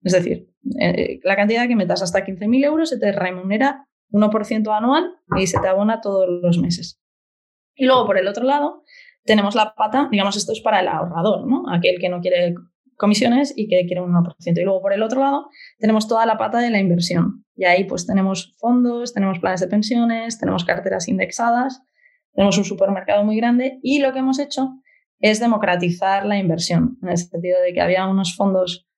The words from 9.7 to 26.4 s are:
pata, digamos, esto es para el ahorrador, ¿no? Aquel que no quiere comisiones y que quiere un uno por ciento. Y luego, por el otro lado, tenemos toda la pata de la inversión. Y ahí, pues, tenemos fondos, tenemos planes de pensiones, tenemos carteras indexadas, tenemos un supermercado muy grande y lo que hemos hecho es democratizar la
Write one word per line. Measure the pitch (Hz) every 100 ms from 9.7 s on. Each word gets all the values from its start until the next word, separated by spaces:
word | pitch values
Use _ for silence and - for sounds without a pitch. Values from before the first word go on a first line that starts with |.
| -
pata, | 214 254 294
digamos, | 202 196 202
esto | 190
es | 220
para | - 208
el | 185
ahorrador, | 160 170 170 190 190 -
¿no? | 262 -
Aquel | 175 175 180
que | 185
no | 180
quiere | 180 180 175 175 - _ _ _
comisiones | 202 202 247 240 285 -
y | 214
que | 180 175
quiere | 180
un | 180
uno | 175
por | 175 -
ciento. | - 170
Y |
luego, | 180 190
por | 190
el | 202
otro | 220 254
lado, | 277 277 - - - _
tenemos | 214 220 214
toda | 226 226
la | 220
pata | 220 233
de | 240
la | 214
inversión. | 196 175 170 175 170 - _ -
Y | 185
ahí, | 180
pues, | 190 - -
tenemos | 190 190 190 - _
fondos, | 233 247 247 240 240
tenemos | 226 196 180
planes | 190 185
de | 180
pensiones, | 208 214 240 233 226 226 226
tenemos | 190 190 175
carteras | 175 185 190 180
indexadas, | 190 185 - 233 240 262 262 _ _ _ _ _
tenemos | - 196 185
un |
supermercado | 196 190 196 196 190 202
muy | 208 214
grande | 233 240 262 254
y | - 285
lo | 269
que | 262
hemos | 262 262
hecho | 277 - 262 - _ _ _ _
es | 208 214
democratizar | 233 220 208 180 175 170 190 196 202
la | 202